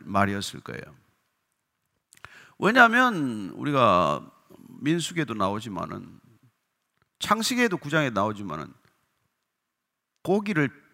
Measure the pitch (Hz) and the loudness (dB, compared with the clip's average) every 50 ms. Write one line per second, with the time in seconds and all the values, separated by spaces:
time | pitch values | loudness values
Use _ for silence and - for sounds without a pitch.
0 | - - 98 98 101 101 101 101 - - - - - - 60 - - - - _ | -12 -2 0 2 2 2 0 -4 -6 -8 -12 -14 -14 -14 -14 -14 -14 -18 -20 _
1 | _ _ _ _ _ _ _ _ _ _ _ _ _ _ _ _ _ _ _ _ | _ _ _ _ _ _ _ _ _ _ _ _ _ _ _ _ _ _ _ _
2 | _ _ _ _ - - - - - - _ _ - 190 240 262 240 226 220 247 | _ _ _ _ -20 -20 -20 -20 -20 -20 _ _ -2 2 6 6 6 6 6 4
3 | 254 247 214 165 147 127 113 107 98 85 - - 123 143 143 135 120 104 92 90 | 2 2 2 0 -2 -2 -4 -6 -8 -10 -10 -8 -6 -2 2 4 6 6 6 4
4 | 85 71 73 - - - _ _ _ _ - - - - - 82 - 143 165 175 | 4 2 0 -4 -6 -14 _ _ _ _ -20 -20 -20 -20 -18 -6 -2 -2 -2 0
5 | 151 - 180 165 151 123 113 107 98 95 101 107 110 117 95 87 85 85 92 101 | -2 -4 -4 -6 -6 -6 -2 -2 -2 -2 -2 -4 -8 -10 -8 -8 -8 -8 -10 -14
6 | 92 - - - _ _ 113 _ _ _ _ _ _ _ _ _ _ _ _ _ | -14 -16 -20 -20 _ _ _ _ _ _ _ _ _ _ _ _ _ _ _ _
7 | _ _ _ _ - - 208 220 220 - 254 247 247 226 180 151 - 143 156 160 | _ _ _ _ -2 -2 -2 0 0 -2 0 2 2 2 0 -2 -6 -2 -2 0
8 | 147 131 110 98 101 107 104 101 104 92 78 78 71 69 67 _ _ _ _ _ | 0 0 0 -2 -2 -2 -4 -6 -10 -10 -10 -10 -12 -14 -18 _ _ _ _ _
9 | _ _ _ _ _ _ _ _ _ _ _ _ _ _ _ _ _ _ _ _ | _ _ _ _ _ _ _ _ _ _ _ _ _ _ _ _ _ _ _ _
10 | _ _ _ _ _ - 185 214 202 208 208 156 143 127 - - _ _ | _ _ _ _ _ -2 0 0 0 0 2 2 2 0 -2 -10 _ _